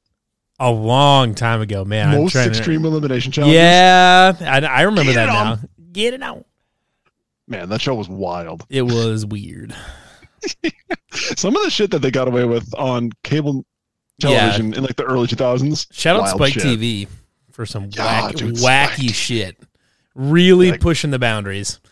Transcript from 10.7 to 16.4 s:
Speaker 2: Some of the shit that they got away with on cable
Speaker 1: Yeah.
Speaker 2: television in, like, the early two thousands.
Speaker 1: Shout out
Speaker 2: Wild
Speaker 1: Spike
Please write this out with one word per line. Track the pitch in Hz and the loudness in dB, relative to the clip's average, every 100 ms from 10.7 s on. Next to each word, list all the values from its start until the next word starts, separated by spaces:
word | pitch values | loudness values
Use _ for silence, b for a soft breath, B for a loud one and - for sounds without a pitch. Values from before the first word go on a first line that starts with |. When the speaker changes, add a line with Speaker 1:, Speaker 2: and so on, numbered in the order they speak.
| - - 370 _ | -8 -10 -12 _
Speaker 2:
Some | - - - 185 330 | -10 -8 -4 -2 0
of | |
the | 392 | 0
shit | - 202 | -2 -2
that | 160 | 0
they | 131 | -2
got | 131 127 | 0 0
away | 123 123 | 0 0
with | 117 - - | -2 -4 -6
on | 131 123 117 - | -4 -4 -6 -8
cable | - 147 147 135 - _ _ _ _ _ | -4 -2 -2 -6 -8 _ _ _ _ _
Speaker 1:
Yeah. | 143 | 0
Speaker 2:
television | 117 104 104 110 117 | 2 2 0 -2 -4
in, | |
like, | 135 120 | -6 -4
the | |
early | 127 127 120 | -2 0 0
two | 120 | 0
thousands. | 127 127 139 151 - | 0 0 -2 -4 -8
Speaker 1:
Shout | - 160 196 | -4 0 0
out | |
Speaker 2:
Wild | 196 | 0
Speaker 1:
Spike | 190 | 0